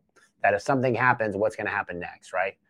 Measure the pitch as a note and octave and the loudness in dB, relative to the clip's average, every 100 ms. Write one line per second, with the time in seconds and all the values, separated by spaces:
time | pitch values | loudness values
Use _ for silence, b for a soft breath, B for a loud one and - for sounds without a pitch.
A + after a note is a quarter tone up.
0 | _ b b _ G2+ G2+ - C3+ B2+ A#2 | _ b b _ 0 2 0 0 2 2
1 | B2+ A#2+ A2 G2 A2 A2 G2+ G2+ F#2 F2 | 2 2 0 0 -2 -2 -4 -4 -6 -8
2 | E2 - - F2+ G2 - | -12 -14 -6 -2 -2 -6